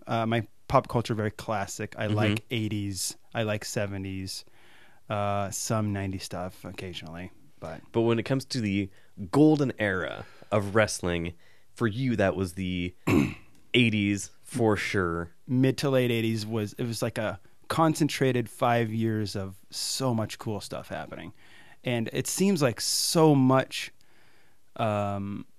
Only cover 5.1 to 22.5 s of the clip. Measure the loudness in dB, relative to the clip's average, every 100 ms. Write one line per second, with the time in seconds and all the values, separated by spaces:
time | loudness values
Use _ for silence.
5.1 | -2 -2 -2 -4 -6 -2 0 0 -2 -4
6.1 | -6 -8 -8 -10 -10 -14 -12 -12 -12 -12
7.1 | -12 -14 -16 -20 -16 -14 -14 -4 2 4
8.1 | 4 2 -2 -2 -2 0 2 0 -6 -20
9.1 | -14 0 6 6 6 2 0 0 0 -4
10.1 | -8 -14 -14 0 0 2 4 2 2 -2
11.1 | 0 -2 -8 -18 -20 -12 -2 0 0 0
12.1 | 2 2 2 -2 -4 -4 -2 -4 -4 2
13.1 | 4 2 -4 -16 -20 0 4 4 4 2
14.1 | 0 -4 -16 -8 0 2 2 0 0 0
15.1 | -2 -6 -10 -2 2 2 2 0 2 2
16.1 | 0 0 -2 -2 -4 -4 -4 -6 -4 -4
17.1 | -4 -4 -6 -12 -16 -4 2 2 2 0
18.1 | 2 2 2 -2 0 2 2 2 0 0
19.1 | 0 -2 -6 -8 -12 -14 -8 -6 -2 0
20.1 | 0 -2 -6 -6 -6 -8 -12 -10 -10 -10
21.1 | -12 -14 -16 -20 -20 -20 -8 -2 -2 -2
22.1 | -4 -2 2 2